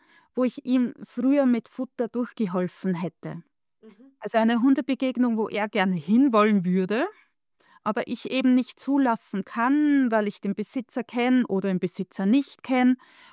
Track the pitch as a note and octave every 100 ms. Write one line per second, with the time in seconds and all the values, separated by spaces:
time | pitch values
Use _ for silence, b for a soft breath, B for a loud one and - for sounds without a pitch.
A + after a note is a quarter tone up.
0 | b b b - B3+ - B3+ B3+ A#3+ -
1 | - - C4 C#4+ C4 A#3+ - - B3+ -
2 | A#3 A#3+ A#3 - G3+ F#3 F3+ - F#3+ E3+
3 | F3 - D#3+ D#3+ - _ _ _ A3 -
4 | C4+ _ G#3+ A3+ A3+ A#3+ C4 C4+ C4 C4
5 | C4 B3 B3 A3 G#3 G#3 G#3 G#3 F#3+ F3+
6 | D#3+ A3+ C#4+ A3 G#3+ G3+ F3+ F#3 F#3 A3
7 | F4+ - _ _ _ _ b b - A#3
8 | - A#3 - C4 B3+ B3+ A#3 - - C#4
9 | C4 A3+ - G3+ - A#3 A#3+ D4 D4+ C#4+
10 | B3+ A3 G#3 - G3+ G3+ G#3 C4+ - C4
11 | A3+ A#3+ B3 B3+ A#3+ F#3+ G3 F#3 F#3 -
12 | F#3 - G3 C4+ C4+ - - B3+ B3+ B3+
13 | b b b